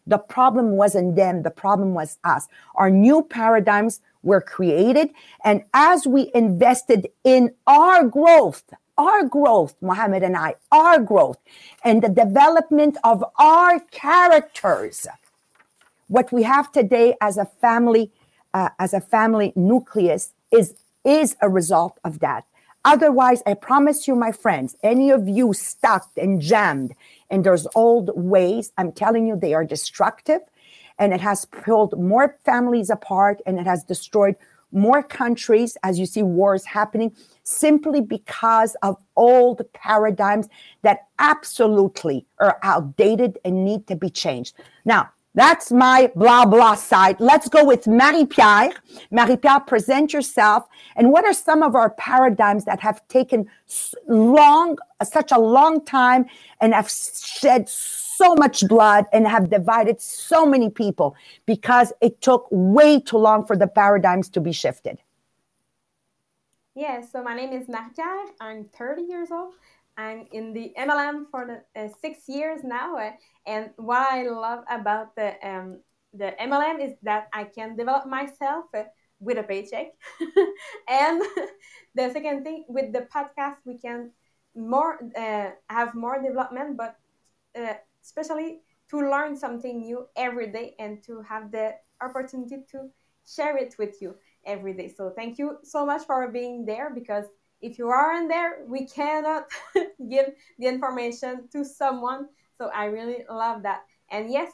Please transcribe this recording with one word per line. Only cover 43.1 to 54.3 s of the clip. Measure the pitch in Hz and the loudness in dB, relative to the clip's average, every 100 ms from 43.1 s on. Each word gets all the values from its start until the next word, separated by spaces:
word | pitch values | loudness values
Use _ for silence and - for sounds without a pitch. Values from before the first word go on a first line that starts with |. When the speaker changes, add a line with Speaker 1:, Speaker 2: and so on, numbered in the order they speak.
| 220 247 - | 2 -2 -4
Speaker 1:
and | 185 185 190 | -6 -2 -2
need | 208 - | -4 -8
to | 175 | -8
be | 190 | -8
changed. | - 185 127 127 - - _ - | -6 -6 -6 -10 -18 -20 _ -2
Now, | 214 - _ _ | 0 -2 _ _
that's | - 269 330 - | 2 4 4 0
my | 247 254 262 254 170 | 2 6 6 4 4
blah, | 226 240 226 | 6 6 6
blah | 220 233 208 | 6 6 4
side. | - 202 190 190 | 2 4 4 4
Let's | 240 302 - | 4 4 4
go | 311 294 | 4 6
with | 240 - | 4 4
Marie-Pierre. | 233 269 330 277 - 214 208 247 - _ - - | 4 4 4 2 4 6 6 2 -2 _ -20 -4
Marie-Pierre, | 226 233 247 285 277 | 0 2 2 4 4
present | 277 240 196 269 302 | 2 0 2 0 0
yourself. | 294 269 - 214 214 - _ - - | -2 -4 2 2 2 -2 _ -10 2
And | 240 | 4
what | 302 415 | 6 4
are | |
some | 370 - 311 | 0 0 2
of | 311 240 | 2 2
our | 226 | 2
paradigms | - - 254 262 196 208 208 208 | -2 -2 2 2 2 0 0 -4
that | 196 | -6
have | 214 208 - | -6 -6 -4
taken | 254 247 226 208 _ - | -2 0 -2 -4 _ -10
s-, | - - - - | -8 -6 -8 -2
long, | 226 220 | 2 4